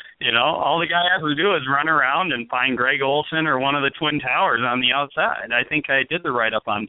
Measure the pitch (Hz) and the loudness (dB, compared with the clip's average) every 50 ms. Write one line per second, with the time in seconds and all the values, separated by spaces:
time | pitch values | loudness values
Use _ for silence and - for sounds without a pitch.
0 | - - - - - 123 117 120 123 151 165 - 139 139 151 170 170 156 170 175 | -18 -18 -12 -6 -2 2 2 4 4 2 2 2 2 2 2 2 0 0 0 0
1 | 175 180 180 190 156 151 147 143 175 208 190 156 131 135 139 143 151 160 160 147 | 2 2 0 0 0 -2 0 0 2 2 0 0 0 0 0 0 2 2 2 2
2 | 135 127 139 165 185 170 135 117 113 - 131 123 127 131 127 113 123 131 143 139 | 2 2 2 0 0 -2 -2 -4 -6 -4 -2 -2 0 0 0 0 0 0 0 0
3 | 139 135 139 147 147 - 165 160 160 156 139 127 131 139 143 143 139 139 - - | 0 0 0 0 -2 -2 -2 -2 0 0 0 0 0 0 0 0 0 -2 -2 -2
4 | 160 151 151 143 131 127 131 160 196 175 123 117 123 123 123 127 127 123 127 139 | -2 -2 -2 -2 -2 -2 0 2 2 2 2 2 0 0 0 0 0 0 0 0
5 | 143 135 - 156 180 226 - - 98 113 117 120 - - 156 151 - - 135 135 | -2 -2 -2 -2 -2 -2 -2 -4 -4 -2 -2 -2 0 0 -2 -4 -2 0 0 0
6 | 127 - 151 175 170 156 127 120 113 110 110 107 - 117 104 104 107 | 0 0 -4 -4 -2 -2 0 0 2 0 0 -2 -2 -2 -4 -4 -4